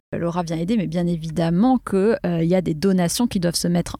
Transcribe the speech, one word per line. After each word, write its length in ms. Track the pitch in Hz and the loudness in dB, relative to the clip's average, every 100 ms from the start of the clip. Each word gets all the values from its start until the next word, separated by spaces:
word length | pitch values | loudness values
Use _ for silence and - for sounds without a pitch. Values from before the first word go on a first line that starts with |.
| - - | -4 -4
Laura 280 | 170 170 | -2 -2
vient 120 | 165 160 | -4 -4
aider, 200 | 175 233 | 0 0
mais 100 | 160 | 0
bien 220 | 175 175 | -2 0
évidemment 680 | 170 160 156 165 170 254 254 | -2 -4 -2 0 2 4 2
que, 380 | - 190 202 - | 0 0 2 0
euh, 200 | 180 170 | 0 0
il 40 | 165 | 2
y 60 | |
a 60 | 185 | 2
des 140 | 165 | 0
donations 520 | 156 196 185 170 - 240 | 0 2 2 0 0 -2
qui 140 | 196 | 0
doivent 160 | 170 - | -2 -2
se 100 | 175 | 0
mettre 300 | 175 - | 0 -2